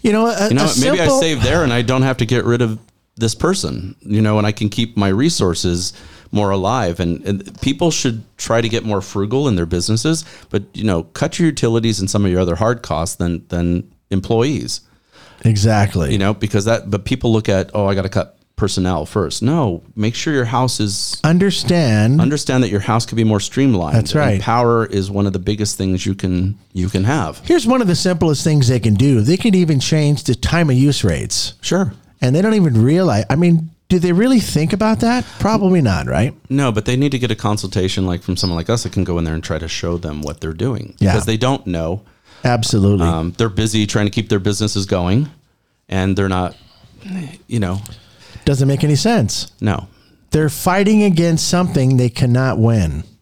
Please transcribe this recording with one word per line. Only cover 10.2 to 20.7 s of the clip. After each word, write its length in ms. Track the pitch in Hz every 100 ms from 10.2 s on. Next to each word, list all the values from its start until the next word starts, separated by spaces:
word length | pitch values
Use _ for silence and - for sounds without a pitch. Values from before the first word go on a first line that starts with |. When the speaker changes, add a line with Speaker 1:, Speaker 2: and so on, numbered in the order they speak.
| - - -
Speaker 2:
but, 140 | 104 101
you 100 | -
know, 200 | 107 87 -
cut 240 | - 139 -
your 80 | 165
utilities 540 | 147 123 117 113 101
and 100 | 95
some 160 | 107 98
of 40 |
your 100 | 90
other 160 | 90 82
hard 260 | 107 120
costs 340 | - 78 85 -
than, 280 | 87 85 -
than 360 | 87 87 87 - _ _
employees. 680 | 98 95 113 127 123 64 - _ _ _ - - -
Speaker 1:
Exactly. 680 | 117 104 110 107 101 92 76
Speaker 2:
You 60 | 110
know, 160 | 98
because 300 | 107 104 110 101
that, 240 | 113 -
but 140 | 101
people 280 | - 127 120
look 160 | 110 104
at, 220 | 98 95
"Oh, 140 | 107 98
I 80 |
gotta 140 | 98 95
cut 280 | 98 82 _ _ -
personnel 500 | 101 98 90 87 78
first." 340 | 107 80 -
No, 420 | 117 165 123 85 -
make 220 | - 107 120
sure 180 | -
your 120 | 143 120
house 340 | 123 127